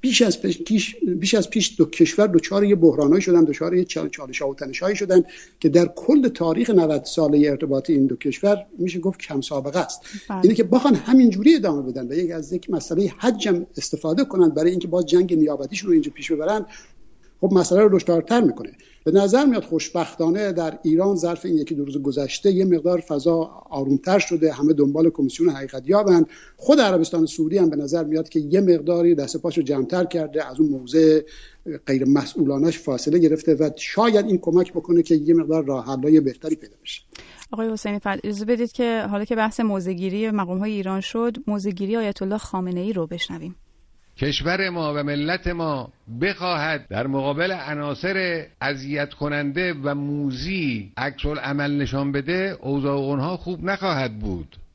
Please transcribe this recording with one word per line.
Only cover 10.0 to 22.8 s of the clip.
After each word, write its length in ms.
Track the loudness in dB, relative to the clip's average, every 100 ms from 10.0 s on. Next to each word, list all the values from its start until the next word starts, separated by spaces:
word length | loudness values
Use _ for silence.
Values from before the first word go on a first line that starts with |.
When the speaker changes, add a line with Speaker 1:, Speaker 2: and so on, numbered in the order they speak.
| -16 -18 -12
Speaker 2:
بله. 120 | 2
Speaker 1:
اینه 120 | 2
که 100 | 4
بخوان 300 | 2 2 4
همینجوری 600 | 2 4 6 6 6 4
ادامه 280 | 4 2 -2
بدن 260 | -4 -8 -6
و 40 |
یک، 180 | -4 -4
از 220 | -6 -8
یک 180 | -8 -6
مسئله 420 | -6 -4 -2 -2 -2
حج 300 | -2 -2 -2
هم 180 | -2 -4 -10
استفاده 480 | -8 -6 -2 -2
کنن 240 | 0 4 4
برای 220 | 4 0
اینکه 180 | 0 -2
باز 180 | -2 2
جنگ 280 | 2 2
نیابتیشون 520 | 2 0 0 -6 -8 2
رو 60 |
اینجا 180 | 2 2
پیش 180 | -8 -6
ببرن، 340 | -4 -2 -2 -4 -14 -20 -20 -20 -20 _ _
خب 120 | 2
مسئله 280 | 2 4 6
رو 180 | 6 4
دشوارتر 420 | 2 0 2 2
می‌کنه. 320 | 2 0 -10 -16 _ _
به 60 | 2
نظر 360 | 4 4 4 4
میاد 180 | 2
خوشبختانه 880 | 0 -4 -4 -4 -6 -2 0 0 0
در 260 | -2 -4 -4
ایران 340 | 0 2 4 2
ظرف 280 | 0 -4
این 140 | -2 -2
یکی 160 | -2
دو 100 | -4
روز 180 | -4 -4
گذشته 500 | -4 -2 -4 0 0
یه 120 | 2
مقدار 360 | 2 2